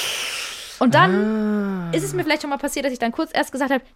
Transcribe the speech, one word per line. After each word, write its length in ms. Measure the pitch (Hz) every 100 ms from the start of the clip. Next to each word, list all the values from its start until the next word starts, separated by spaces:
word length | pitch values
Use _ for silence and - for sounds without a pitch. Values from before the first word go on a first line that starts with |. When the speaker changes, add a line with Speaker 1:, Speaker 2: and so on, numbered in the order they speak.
| - - - - - - - -
Speaker 1:
Und 160 | 262
dann 160 | 285 370
Speaker 2:
Ah. 800 | 370 214 220 214 208 202 185 170 320
Speaker 1:
ist 80 |
es 80 | 392
mir 100 | 359
vielleicht 200 | 311 302
schon 80 | 294
mal 80 | 277
passiert, 260 | 285 285
dass 80 | 277
ich 60 | 247
dann 140 | 233
kurz 180 | 233 311
erst 180 | - 294
gesagt 220 | 262 269
hab, 100 | 262 -